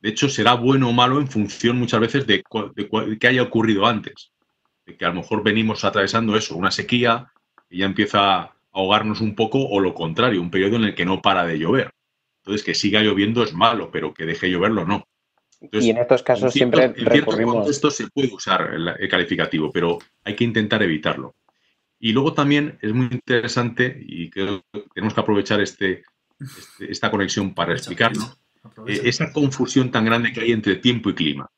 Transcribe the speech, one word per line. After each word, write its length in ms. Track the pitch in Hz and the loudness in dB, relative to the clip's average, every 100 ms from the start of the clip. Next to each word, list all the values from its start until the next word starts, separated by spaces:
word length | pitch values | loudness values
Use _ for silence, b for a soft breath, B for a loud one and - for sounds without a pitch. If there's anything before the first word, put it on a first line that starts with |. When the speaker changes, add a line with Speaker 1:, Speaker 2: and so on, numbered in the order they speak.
Speaker 1:
De 80 | 110 | -4
hecho, 180 | 107 - | 0 -2
será 260 | - 110 | 2 4
bueno 340 | 127 120 135 127 | 4 4 4 4
o 40 | |
malo 280 | 120 123 135 | 4 4 2
en 80 | 139 | -2
función 480 | 113 101 - 117 123 | -2 -4 -2 0 0
muchas 220 | 120 113 | 0 2
veces 260 | 113 139 110 | 2 0 0
de 160 | 98 | 0
cua-, 300 | - 113 101 | 0 -8 -8
de 140 | - 101 | -8 -4
cua-, 180 | 107 104 | -4 -4
de 120 | 107 | -2
qué 100 | 123 | 0
haya 140 | 127 | 0
ocurrido 440 | 123 113 110 101 107 | 0 0 0 2 0
antes. 460 | 110 85 - - _ _ _ _ _ _ | -2 -8 -18 -20 _ _ _ _ _ _
De 100 | 85 | -6
que 80 | |
a 40 | 90 | -4
lo 60 | |
mejor 280 | 87 87 107 | -4 -4 -2
venimos 400 | 107 107 110 107 | 0 0 0 0
atravesando 520 | 101 104 98 113 113 104 | -2 0 0 0 2 0
eso, 200 | - 80 | -2 -2
una 140 | 95 | -2
sequía, 600 | - 95 123 120 117 123 _ _ _ _ | -2 -2 0 2 0 -4 _ _ _ _
y 80 | 90 | -4
ya 80 | 98 | -2
empieza 480 | 95 101 104 101 92 | 0 0 2 2 2
a 140 | 82 _ _ | -2 _ _
ahogarnos 480 | 95 95 104 107 104 | -4 2 2 2 -2
un 140 | 110 104 | -4 0
poco, 280 | 113 135 135 | 0 2 0
o 100 | 101 | 2
lo 140 | 95 | 0
contrario, 460 | 85 82 80 123 101 | -2 -6 0 2 2
un 100 | 85 | -2
periodo 260 | 87 95 117 | 0 2 2
en 80 | |
el 100 | 107 | 0
que 100 | - | 0
no 160 | 90 92 | -2 0
para 240 | 104 92 85 | 2 2 0
de 120 | 80 | -2
llover. 340 | 80 127 - _ _ _ _ _ | 2 0 0 _ _ _ _ _
Entonces, 220 | - 104 | -8 -6
que 100 | - | -2
siga 280 | - 101 107 | -2 0 2
lloviendo 400 | 107 98 101 117 | 2 2 2 2
es 80 | 113 | -2
malo, 380 | 80 113 110 82 | 2 2 2 -4
pero 220 | 82 76 | -6 -6
que 100 | - | -6
deje 260 | 82 80 92 | -8 -4 -2
lloverlo 340 | 90 101 110 82 | 0 2 0 0
no. 200 | - - _ _ _ _ _ | -4 -4 _ _ _ _ _
Entonces, 260 | - 107 113 | -6 0 2
Speaker 2:
Y 20 | |
en 80 | 113 | 2
estos 240 | 123 127 | 2 2
casos 220 | - 123 | 2 0
Speaker 1:
en 60 | 127 | 2
cierto, 260 | - 127 120 | 2 2 4
Speaker 2:
siempre 240 | 131 113 | 2 2
Speaker 1:
en 80 | 117 | 2
ciertos 240 | 117 143 | 4 2
Speaker 2:
recurrimos 200 | 110 117 117 | 0 2 2
Speaker 1:
contextos 400 | 107 143 151 143 | 0 0 -2 -2
se 100 | 113 | -6
puede 240 | - 131 | -2 -2
usar 400 | 98 - 92 80 | -4 -2 -2 0
el, 160 | 76 82 | -4 -4
el 200 | - 98 | -4 -2
calificativo, 640 | 90 87 85 82 80 76 | 0 0 0 0 0 -2
pero 260 | 92 85 85 - _ | 0 0 -2 -6 _
hay 120 | - 104 | -10 -2
que 80 | |
intentar 360 | 117 110 104 110 | 0 0 0 2
evitarlo. 500 | 98 78 80 73 64 _ _ _ _ _ _ _ | 0 0 -2 -4 -8 _ _ _ _ _ _ _
Y 140 | 117 | 0
luego 200 | 113 143 | 2 2
también 460 | 156 143 147 147 - | 0 2 2 0 -6
es 140 | 107 | -4
muy 140 | 117 123 | 0 0
interesante, 880 | 127 - 120 110 - 120 117 127 - - | -4 -2 -2 0 -2 -2 0 -2 -2 -14
y 240 | 82 85 | -12 -10
creo 320 | 98 98 98 _ | -6 -4 -6 _
que 120 | - - | -16 -12
tenemos 180 | - 104 | -6 -4
que 60 | 101 | -2
aprovechar 400 | 107 104 98 104 | 2 2 2 0
este, 440 | 98 - 98 92 _ _ _ _ | 0 -2 -4 -4 _ _ _ _
este, 540 | 135 - - _ 104 | -18 -16 -20 _ -12
esta 180 | - 113 | -4 -2
conexión 420 | 104 95 - 98 | 0 -2 -2 -4
para 180 | 90 85 | -2 -2
Speaker 3:
Aprovecha, 80 | 85 - | -2 -4
Speaker 1:
explicarlo, 460 | 87 113 107 - - _ _ | 0 0 0 -8 -12 _ _
Speaker 3:
aprovecha. 400 | - - 110 104 | -20 -18 -6 -2
Speaker 1:
eh, 60 | 120 | -2
esa 240 | 123 160 | -2 -2
confusión 580 | 156 139 131 123 135 123 | 0 0 0 0 2 2
tan 140 | 123 | 2
grande 280 | 110 117 117 | 2 2 0
que 100 | - | -2
hay 100 | 113 | 0
entre 240 | 113 104 92 | 0 2 2
tiempo 340 | 123 117 107 | 2 0 -2
y 40 | |
clima. 360 | - 78 69 - | 0 -2 -2 -10